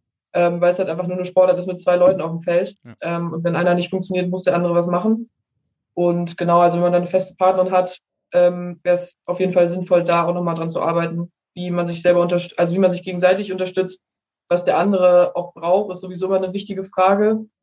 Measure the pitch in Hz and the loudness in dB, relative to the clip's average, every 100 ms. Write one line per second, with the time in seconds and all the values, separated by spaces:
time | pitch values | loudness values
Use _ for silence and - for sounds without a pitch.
0 | _ _ _ 175 175 175 175 180 165 165 | _ _ _ -2 0 2 0 0 -4 -4
1 | 175 180 180 185 185 180 180 180 - 180 | -6 -6 -2 2 4 2 -4 -4 0 4
2 | 180 190 165 165 170 175 202 - - - | 4 2 -4 -6 -2 0 -2 -8 -20 -12
3 | 165 170 170 165 170 165 175 175 175 190 | -6 -6 -4 -4 -4 0 0 0 -2 -6
4 | 190 185 180 185 185 175 175 170 175 175 | -4 -4 -2 -2 0 0 0 0 0 0
5 | 214 226 233 _ _ _ _ _ _ - | 0 -2 -4 _ _ _ _ _ _ -2
6 | 175 175 170 - 175 175 175 170 175 180 | 0 0 -4 -4 2 4 4 2 0 0
7 | 175 185 - - 185 185 185 185 185 - | 0 -2 -2 0 2 2 2 0 0 -6
8 | _ _ _ 180 180 175 175 170 180 175 | _ _ _ 2 2 0 -8 -6 -2 -2
9 | 175 - - 180 185 180 175 185 175 180 | -2 -12 -8 -4 0 2 2 0 0 2
10 | 170 170 170 175 175 165 165 160 165 170 | 4 0 0 -2 -4 -4 -4 -4 -2 -2
11 | 165 170 175 _ _ 180 180 175 170 170 | -2 -4 -8 _ _ -10 -6 -4 -4 0
12 | 180 175 175 175 - - 170 180 185 175 | 2 2 2 -2 -2 -2 0 2 2 0
13 | 190 180 185 190 196 185 185 190 185 - | -6 2 2 2 -2 -6 -4 -2 -4 -8
14 | _ _ _ _ - 175 175 165 196 196 | _ _ _ _ -2 -2 0 0 2 4
15 | 180 180 175 180 175 170 165 190 208 175 | 6 6 4 -2 -8 -6 0 0 0 -8
16 | 185 175 185 190 185 196 202 190 190 - | -12 -8 -2 -2 -2 -6 -8 -10 -6 0
17 | 185 202 214 220 220 _ | 2 2 2 0 -6 _